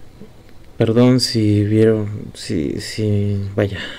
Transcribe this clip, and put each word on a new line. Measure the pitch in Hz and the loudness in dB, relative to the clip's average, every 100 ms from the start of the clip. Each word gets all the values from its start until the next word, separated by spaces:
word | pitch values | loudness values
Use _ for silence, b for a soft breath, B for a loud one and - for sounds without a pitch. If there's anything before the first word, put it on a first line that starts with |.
| B - - - - - - - | B -20 -20 -20 -20 -20 -20 -2
Perdón | 113 113 123 127 | 0 4 6 4
si | - 113 107 104 104 | 2 0 2 2 2
vieron, | 110 110 110 104 104 - | 4 4 2 -2 -8 -12
si, | - - 101 69 - | -14 -6 -4 -4 -6
si, | - - 107 104 101 101 98 101 | -8 -4 -2 0 0 -2 -4 -2
vaya, | 104 98 B | -2 -4 B